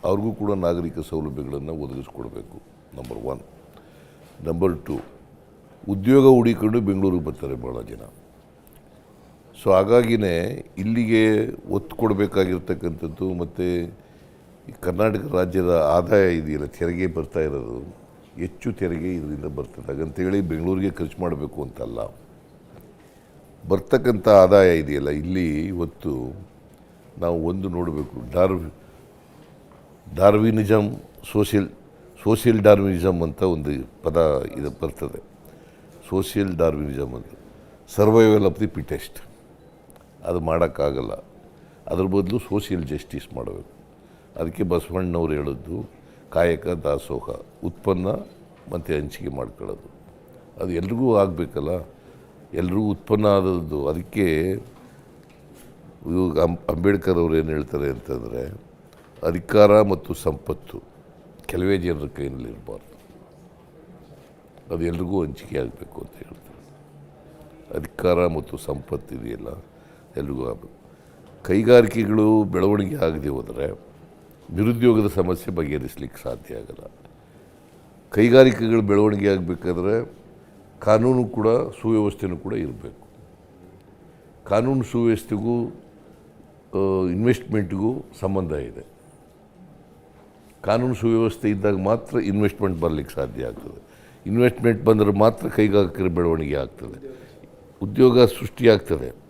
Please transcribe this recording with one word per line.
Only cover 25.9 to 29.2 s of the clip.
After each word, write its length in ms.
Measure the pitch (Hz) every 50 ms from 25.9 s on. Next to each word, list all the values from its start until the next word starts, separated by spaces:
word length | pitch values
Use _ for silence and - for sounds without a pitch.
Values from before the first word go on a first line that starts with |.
| - - - 80 69 64 62 65 80 98 92 - - - - - - - - - - - - - - - 87
ನಾವು 140 | 85 85 82 80 85
ಒಂದು 180 | 90 95 92 95 85
ನೋಡಬೇಕು. 400 | 87 87 85 76 76 69 - - 62 58 60 65
ಡಾರ್ವಿ-, 380 | 87 90 92 95 87 85 76 - - - - - - - - - -